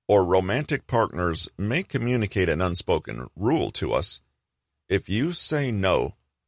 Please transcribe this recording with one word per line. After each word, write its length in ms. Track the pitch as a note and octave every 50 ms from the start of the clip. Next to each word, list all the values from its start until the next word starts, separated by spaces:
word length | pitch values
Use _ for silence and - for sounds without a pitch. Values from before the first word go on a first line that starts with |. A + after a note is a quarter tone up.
| _
or 180 | - G#2 G2+ F#2
romantic 640 | F2 F#2 F#2 F#2 F#2 G#2 C3+ D3+ - D#3 C3 _
partners 600 | - - A#2 A2 - - E2 F2+ F2 D#2+ D2+ - - _ -
may 240 | G2 G#2 B2 E3+ F#3+
communicate 640 | - - B2+ A#2 A#2+ B2+ A#2+ A2 G2 - G#2 F#2 E2+
an 140 | D2+ D#2 F#2
unspoken 640 | F2+ F2 - - - F2 D2+ - - A1 A1+ B1+ - _
rule 380 | - G2 A#2 D#3 D#3 E2+ G1+ -
to 200 | - - C2 A1+
us. 280 | B1 - - - - _ _ _ _ _ _ _ _ _ _ _ _ _ -
If 200 | F#2+ G2 - -
you 240 | G2 A2 C3+ E3+ F3
say 380 | - - - D#3 D3 C#3+ B2+
no, 440 | A2+ G2+ F#2+ F#2+ E2+ C2+ A#1+ C2+ - _ _ _ _ _ _